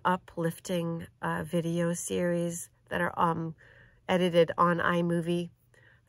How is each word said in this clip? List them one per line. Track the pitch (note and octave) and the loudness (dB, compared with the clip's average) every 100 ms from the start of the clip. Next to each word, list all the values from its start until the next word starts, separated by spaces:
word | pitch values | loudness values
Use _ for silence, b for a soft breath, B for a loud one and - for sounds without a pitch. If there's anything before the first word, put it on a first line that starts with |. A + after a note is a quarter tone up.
| - | 0
uplifting, | G3+ - - E3 E3 - F3+ E3+ E3 F3 _ | 0 -2 -4 -4 -4 -4 -4 -2 -6 -10 _
uh, | E3+ E3+ | -6 -4
video | D#3 F3 E3 E3+ E3+ | -2 -2 0 0 0
series | F3 - F#3+ F3 F3 E3+ E3+ - _ - | -2 -4 -2 0 0 -2 -6 -12 _ -8
that | E3+ | -4
are, | F3 - | -2 0
um, | F3 E3 E3 D#3+ b b b b - | 0 0 -4 -10 b b b b -2
edited | F#3 F3+ E3+ E3 - | 2 4 4 4 4
on | F3 E3+ | 2 4
iMovie | - F3 F3 E3+ E3 F3 E3+ - _ b b b | 2 2 2 0 0 -2 -4 -10 _ b b b